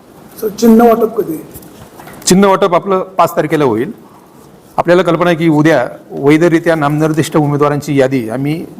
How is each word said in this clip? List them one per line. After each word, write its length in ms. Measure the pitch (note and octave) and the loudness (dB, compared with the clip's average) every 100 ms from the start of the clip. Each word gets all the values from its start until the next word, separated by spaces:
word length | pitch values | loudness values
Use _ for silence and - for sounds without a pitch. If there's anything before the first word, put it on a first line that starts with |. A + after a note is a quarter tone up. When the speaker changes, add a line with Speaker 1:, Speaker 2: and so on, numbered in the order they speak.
| _ - - - | _ -20 -20 -10
Speaker 1:
सर, 80 | G#3+ | -10
चिन्ह 380 | F#3+ A#3 A3+ A#3+ | 0 4 6 4
वाटप 340 | A3 A3+ - | 2 0 -4
कधी? 200 | E3 D#3 - - - - - - - - - | -6 -8 -12 -20 -20 -20 -20 -20 -20 -12 0
Speaker 2:
चिन्ह 220 | F#3 G3+ | 2 4
वाटप 260 | F#3+ G3 | 2 2
आपलं 240 | E3+ F#3+ F#3 | 0 -2 -4
पाच 360 | - - E3+ - | -4 0 0 0
तारखेला 280 | D3+ D#3 | -4 0
होईल. 440 | C#3 G#2+ D#3 - - - - - - - _ - | 0 0 -4 -10 -20 -20 -20 -20 -20 -20 _ -6
आपल्याला 260 | E3+ F3+ | 0 2
कल्पना 240 | F3 D#3+ F3 | 2 0 0
आहे 100 | D#3+ | 0
की 120 | E3 | 0
उद्या 400 | D3 D3+ D3 B2 - - | 2 2 2 -2 -8 -16
वैधरित्या 640 | D#3 C#3+ D#3 F3 E3 E3 | -4 2 4 4 0 0
नामनिर्दिष्ट 600 | D#3+ D3 D3+ D#3 D#3+ C3+ E3+ | -2 -2 -2 -2 -2 -2 -2
उमेदवारांची 640 | D3 C#3+ D3 D3 - C#3 | 0 0 0 -2 -4 0
यादी 280 | C3+ C3+ A2 | 0 0 -6
आम्ही 380 | A#2+ C#3+ D#3+ - | -6 -6 -6 -10